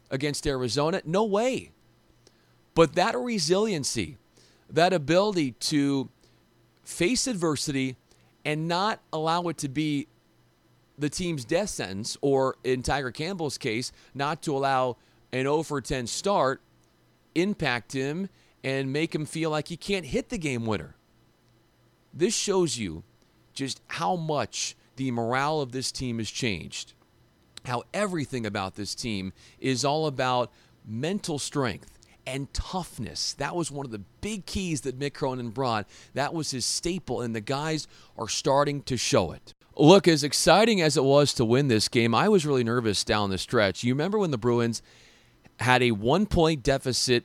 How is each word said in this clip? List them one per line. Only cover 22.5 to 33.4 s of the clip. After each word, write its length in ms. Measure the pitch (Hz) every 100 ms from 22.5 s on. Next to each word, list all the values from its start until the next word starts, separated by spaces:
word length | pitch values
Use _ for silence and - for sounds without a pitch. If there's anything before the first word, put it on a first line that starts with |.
| 190 170 117
you 260 | 98 80 - _ _ _ _
just 280 | - 135 - -
how 280 | - 175 180
much 600 | 160 147 107 - - - _ -
the 120 | 135
morale 500 | 117 113 127 143 156
of 100 | 131
this 200 | 131 123
team 260 | - 127 113
has 120 | 107
changed, 640 | - 123 90 - - - - _ _ _ _ _ - -
how 180 | 120 -
everything 520 | 190 208 175 131 127 110
about 300 | 101 95 98
this 180 | 101
team 380 | - 123 101 95 - - -
is 260 | 135 127 139
all 200 | 151 156
about 460 | 131 127 123 120 _ _ _ -
mental 540 | 110 151 202 - 143
strength 580 | - 147 127 85 - - _ _ -
and 240 | 135 143
toughness. 800 | - - 185 160 - 107 - -
That 200 | -